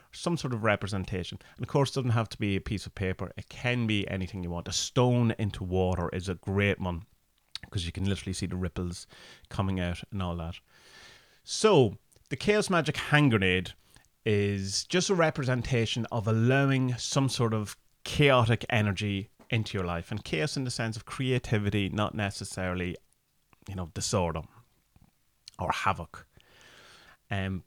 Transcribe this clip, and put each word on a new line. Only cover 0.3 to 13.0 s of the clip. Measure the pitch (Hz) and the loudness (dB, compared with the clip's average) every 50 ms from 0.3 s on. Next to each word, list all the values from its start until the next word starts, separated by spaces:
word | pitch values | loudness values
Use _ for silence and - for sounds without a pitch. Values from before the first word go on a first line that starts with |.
| 170 - | -2 -2
sort | - 131 123 | -2 -4 -6
of | 110 110 | 0 2
representation. | 110 104 101 - 92 104 95 92 - 101 90 85 - - - - - - - | 2 2 2 0 -4 -4 -4 -4 -4 -4 -6 -6 -6 -10 -14 -16 -20 -10 -10
And | 127 | -10
of | - | 0
course, | - 147 135 123 | 2 2 2 2
it | - | 0
doesn't | 139 123 123 | -2 0 0
have | 110 120 110 - | 0 0 0 -2
to | - - | -4 -4
be | 110 101 98 | -2 0 0
a | 95 | -2
piece | - - 113 92 - | -2 -4 -6 -6 -6
of | 87 - | -10 -8
paper. | - 98 92 92 - 95 - - - | -4 -4 -4 -4 -4 -6 -10 -10 -14
It | - - | -16 -14
can | - - - 123 123 123 117 110 | -14 -6 -2 -2 0 0 0 2
be | 110 101 95 - | 0 0 0 -2
anything | - 95 92 85 - 95 | -4 -4 -4 -6 -6 -6
you | 90 85 | -6 -4
want. | 85 87 85 - | -6 -6 -6 -4
A | - | -4
stone | - - - - 131 123 127 123 120 120 113 110 - | -4 -4 0 2 4 4 6 6 4 4 4 2 2
into | 110 101 - - 98 | -2 -2 -2 -4 -4
water | 90 90 95 92 90 92 87 87 - - | 0 2 2 2 2 2 0 -2 -2 -2
is | 90 87 95 | -4 -4 -4
a | 87 | -6
great | 82 - 101 95 101 101 101 95 - | -6 -4 -2 0 2 4 2 2 0
one, | 95 90 87 82 - - _ _ _ _ _ _ _ _ _ - - - | -2 -4 -4 -4 -8 -12 _ _ _ _ _ _ _ _ _ -16 -16 -6
'cause | - 101 85 | -6 -4 -4
you | 85 | -4
can | - - 95 | -4 -2 0
literally | 98 98 - - 95 90 | 0 0 -2 -4 -6 -6
see | - 95 85 | -4 -4 -4
the | 90 | -4
ripples | 90 92 87 - 90 90 87 87 - - - - - - - - - - _ | -4 -4 -4 -4 -4 -4 -4 -6 -8 -12 -18 -20 -20 -20 -20 -20 -20 -20 _
coming | - - 98 95 95 92 | -4 -2 0 0 0 0
out | 90 87 85 - - - | 0 -2 -4 -6 -8 -10
and | - 98 92 | -6 -6 -4
all | 87 85 85 | -4 -4 -4
that. | 82 82 85 - - _ _ - - - - - - - - - _ _ _ _ _ | -6 -8 -8 -12 -16 _ _ -20 -20 -20 -20 -20 -20 -20 -20 -20 _ _ _ _ _
So | - - - - 220 202 151 127 104 - - _ _ _ _ _ _ | -10 -4 2 4 6 8 8 6 6 2 -4 _ _ _ _ _ _
the | 147 - | -10 -4
Chaos | - 208 208 214 196 - | 0 2 2 2 2 2
Magic | 185 170 147 - - | 2 2 2 0 -2
Hand | - | -4